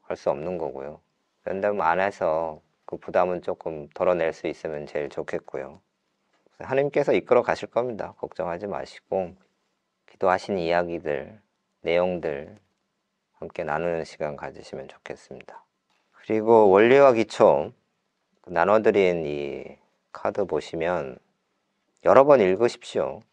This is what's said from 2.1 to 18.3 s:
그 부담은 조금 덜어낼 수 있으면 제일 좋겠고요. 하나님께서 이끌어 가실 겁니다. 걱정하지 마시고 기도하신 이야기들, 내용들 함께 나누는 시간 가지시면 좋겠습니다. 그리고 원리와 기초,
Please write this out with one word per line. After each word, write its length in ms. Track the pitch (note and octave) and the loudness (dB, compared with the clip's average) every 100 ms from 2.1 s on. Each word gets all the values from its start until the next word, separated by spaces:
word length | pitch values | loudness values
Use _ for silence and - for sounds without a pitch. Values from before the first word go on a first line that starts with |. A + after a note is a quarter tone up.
| - F2+ D#2+ D#2+ D#2 _ _ | -2 -2 -2 -4 -10 _ _
그 120 | - E2+ | -16 -14
부담은 420 | - F2+ F2+ F2+ | -4 -2 0 -2
조금 480 | - F2 F2 D#2 C#2+ | -8 -8 -10 -12 -14
덜어낼 400 | - F#2 F2 D#2+ | -2 0 0 -2
수 120 | D#2 E2 | -4 -8
있으면 400 | D2 E2+ D2+ C#2+ | -8 -10 -10 -8
제일 220 | D2+ C#2+ | -8 -8
좋겠고요. 720 | - D#2 F2 - C#2 C2+ C2+ _ _ _ _ _ _ _ _ | -10 -8 -10 -10 -12 -12 -16 _ _ _ _ _ _ _ _
하나님께서 540 | G2 C3+ C#3+ D3 C#3+ | -4 -2 0 -2 0
이끌어 300 | G#2+ - A#2+ | -2 2 2
가실 260 | A2+ E2 - | 2 -4 -4
겁니다. 440 | A2+ B2 G#2 E2+ - | -6 -6 -8 -12 -12
걱정하지 480 | F2 - F2 F2 G2+ | -14 -8 -8 -8 -8
마시고 680 | D2 C2+ - _ F#2+ F2+ F#2 _ _ _ _ _ _ _ | -10 -12 -18 _ -6 -6 -12 _ _ _ _ _ _ _
기도하신 520 | _ F#2+ F#2 - G2 | _ 0 0 -2 -4
이야기들, 840 | E2 F2 F2 E2+ E2 C#2+ E2 A2 _ _ _ _ | 0 -2 -2 -6 -6 -6 -8 -20 _ _ _ _
내용들 760 | E2 F2 F2+ F2+ D#2 C#2+ E2+ G#2+ _ _ _ _ _ _ _ | -2 0 0 -4 -6 -8 -12 -20 _ _ _ _ _ _ _
함께 320 | _ E2 - | _ -14 -10
나누는 400 | D#2+ D2+ E2+ E2 | -6 -4 -4 -6
시간 320 | D#2+ - D2+ D2 | -8 -10 -10 -10
가지시면 520 | C#3 - - - C3+ | -16 -16 -16 -16 -16
좋겠습니다. 760 | - - - _ C3 - - _ _ _ _ _ | -20 -18 -18 _ -20 -20 -20 _ _ _ _ _
그리고 580 | _ - A2 A2 A2+ G#2 | _ -4 -2 6 6 8
원리와 420 | F#2+ A#2 C3+ C#3 | 8 8 8 6
기초, 600 | A2+ G#2+ - G#2 C#2+ F2 _ _ _ _ _ _ | 4 -2 4 4 4 -2 _ _ _ _ _ _